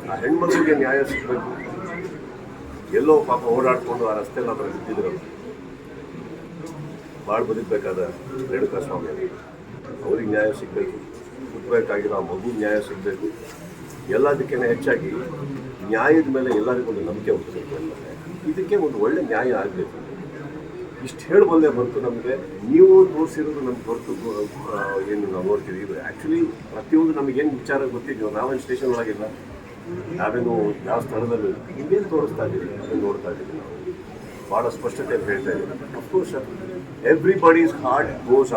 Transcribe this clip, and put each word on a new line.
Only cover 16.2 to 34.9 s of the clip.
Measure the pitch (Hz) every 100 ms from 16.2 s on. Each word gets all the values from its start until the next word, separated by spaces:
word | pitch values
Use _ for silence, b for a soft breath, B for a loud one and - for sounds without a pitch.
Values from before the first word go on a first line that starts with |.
| 139
ಮೇಲೆ | 131 127 107
ಎಲ್ಲರಿಗೂ | 117 123 113
ಒಂದು | 101
ನಂಬಿಕೆ | - 98 -
ಹುಟ್ಟಬೇಕು. | - - - - - 160 - - - 170 180 -
ಇದಕ್ಕೆ | 190 175 202
ಒಂದು | 151 110
ಒಳ್ಳೆ | 110 160
ನ್ಯಾಯ | 117 110 127
ಆಗಬೇಕು. | 117 - 180 139 - - - - - - - - - - -
ಇಷ್ಟು | 127 - -
ಹೇಳಬಲ್ಲೆ | 196 220 160 151
ಹೊರತು | 123 123 139
ನಮಗೆ | 120 117 123 - - 95 107
ನೀವು | - 190 190 185
ತೋರಿಸಿರೋದು | 151 156 156 151 143
ನಮ್ಗೆ | 127 117 113
ಹೊರತು, | 117 110 92 113 104 104 - - 104
ಆ, | 98 98 98
ಏನು | 104 101
ನಾವು | 92
ನೋಡ್ತೀವಿ. | 92 101 98 92
ಇದು | 101
actually | 92 92 - 151 165 160
ಪ್ರತಿಯೊಂದು | - - 110 - 160 160
ನಮಗೇನು | 147 139 127 151
ವಿಚಾರ | 127 - 139
ಗೊತ್ತಿದೆಯೋ, | 131 117 143 110 107
ನಾವೇನು | 104 127 131
ಸ್ಟೇಷನ್ | - 127 131
ಒಳಗಿಲ್ಲ, | 117 113 104 107 - - - - - - - - -
ನಾವೇನು | - 120 117 110 104 101 95
ಯಾವ | 117
ಸ್ಥಳದಲ್ಲಿ | 117 110 117 113 101 - - 131
ನೀವೇನು | 151 202
ತೋರಿಸ್ತಾ | 180 160 - -
ಇದ್ದೀವಿ | - - - -
ಅದನ್ನು | - -
ನೋಡ್ತಾ | 101 - -
ಇದ್ದೀವಿ | - -
ನಾವು. | 156 - - 349 - - - - - -
ಭಾಳ | - -
ಸ್ಪಷ್ಟತೆ | - 120